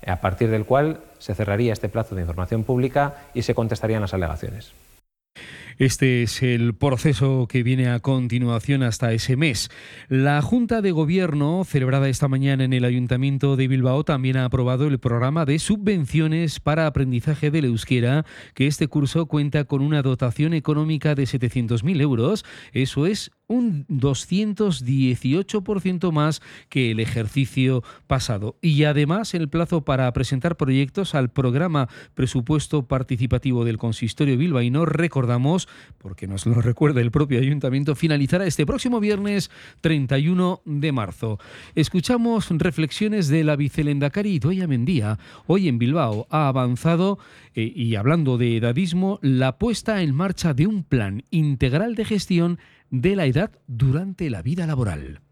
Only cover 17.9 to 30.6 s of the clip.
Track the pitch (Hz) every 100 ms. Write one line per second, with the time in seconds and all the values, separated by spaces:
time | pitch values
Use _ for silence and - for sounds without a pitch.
17.9 | 127 120 143 151 - - - 135 147 151
18.9 | 151 139 165 160 151 143 147 139 139 143
19.9 | 151 135 127 127 - 151 165 139 147 156
20.9 | 156 156 143 135 135 120 127 117 117 123
21.9 | 180 147 123 127 214 - - - - 131
22.9 | - 156 208 - _ _ 233 240 156 139
23.9 | 139 135 135 - 180 214 202 214 143 123
24.9 | 139 131 123 127 156 190 214 185 202 185
25.9 | 180 180 156 151 151 - - - 139 123
26.9 | 110 110 117 107 139 135 - 131 127 -
27.9 | - _ 135 - 107 104 - 170 147 151
28.9 | 147 147 185 226 175 156 165 170 170 143
29.9 | 135 127 117 131 135 170 170